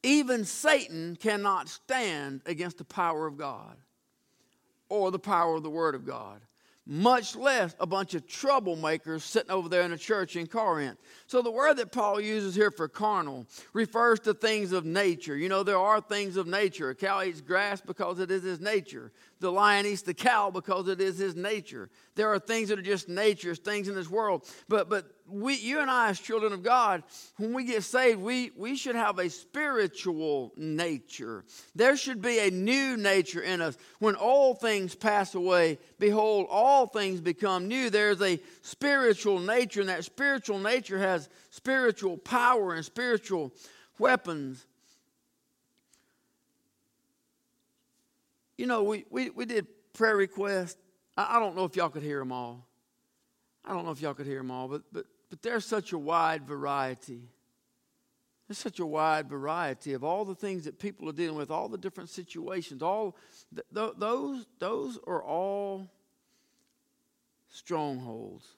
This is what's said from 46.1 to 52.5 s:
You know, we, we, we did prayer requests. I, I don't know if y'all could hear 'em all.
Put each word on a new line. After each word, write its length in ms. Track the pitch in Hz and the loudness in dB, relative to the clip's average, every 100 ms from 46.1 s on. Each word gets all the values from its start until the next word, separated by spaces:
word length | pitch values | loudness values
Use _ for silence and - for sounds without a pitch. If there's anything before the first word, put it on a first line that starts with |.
| _ _ _ _ _ _ _ _ _ _ _ _ _ _ _ _ _ _ _ _ _ _ _ _ - | _ _ _ _ _ _ _ _ _ _ _ _ _ _ _ _ _ _ _ _ _ _ _ _ -6
You 100 | 247 | -2
know, 160 | 233 | 2
we, 220 | 202 214 - | 2 0 -6
we, 220 | 240 254 | -6 -6
we 140 | - 240 | -6 -4
did 200 | 226 - _ _ | -4 -4 _ _
prayer 220 | - 220 208 | 2 4 4
requests. 600 | 196 190 202 196 175 - _ _ _ - | 0 -2 -2 -2 -4 -12 _ _ _ -4
I, 200 | 202 233 | 2 2
I 20 | |
don't 160 | 214 175 | 2 -2
know 100 | 185 | -2
if 100 | 185 | 0
y'all 140 | 170 | -2
could 140 | 151 | -2
hear 180 | 151 143 | -6 -6
'em 100 | 131 | -6
all. 360 | 127 120 | -8 -8